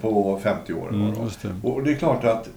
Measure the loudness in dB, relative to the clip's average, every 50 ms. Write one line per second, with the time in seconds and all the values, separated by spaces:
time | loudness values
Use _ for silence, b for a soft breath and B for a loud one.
0 | 0 2 2 4 4 2 2 0 0 0 0 0 -2 -6 -6 -6 -4 -2 0 0
1 | 2 0 0 -2 -4 -6 -6 -6 -6 -6 -6 -4 -2 -2 -2 0 0 0 0 2
2 | 2 2 2 4 4 2 2 2 -2 -10 -14